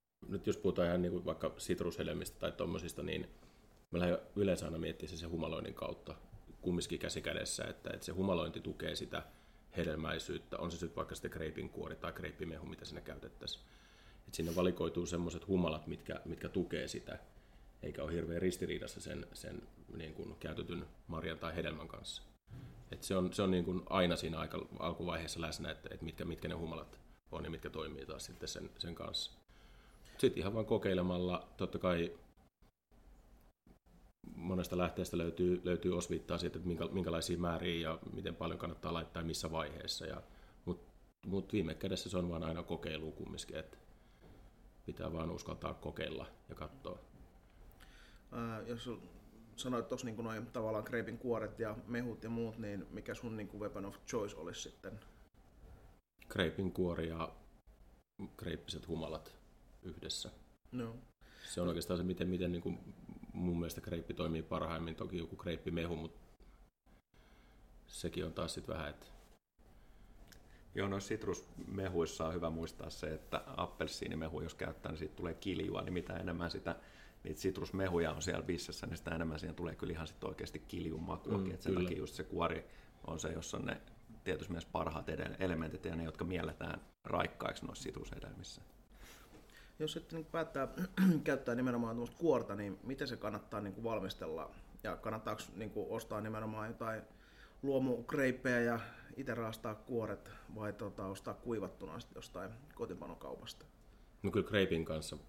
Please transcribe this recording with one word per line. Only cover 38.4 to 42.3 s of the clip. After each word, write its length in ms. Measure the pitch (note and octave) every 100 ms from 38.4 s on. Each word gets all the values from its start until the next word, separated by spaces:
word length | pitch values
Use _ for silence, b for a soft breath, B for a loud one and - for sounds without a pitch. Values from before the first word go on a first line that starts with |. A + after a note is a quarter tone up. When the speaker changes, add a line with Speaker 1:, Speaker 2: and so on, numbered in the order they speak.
| E2 E2+
Speaker 1:
kannattaa 340 | E2+ - E2+
laittaa 300 | E2 D#2+ E2+
missä 280 | E2 D#2 D#2+
vaiheessa. 560 | D#2+ D2+ D#2 - - D#2
Ja, 160 | - - B B B
mut, 160 | - F3 - - - _ -
mut 260 | F#2+ -
viime 220 | G#2+ D#2+
kädessä 360 | D#2 G2 F#2 F2+
se 80 | F#2
on 100 | F2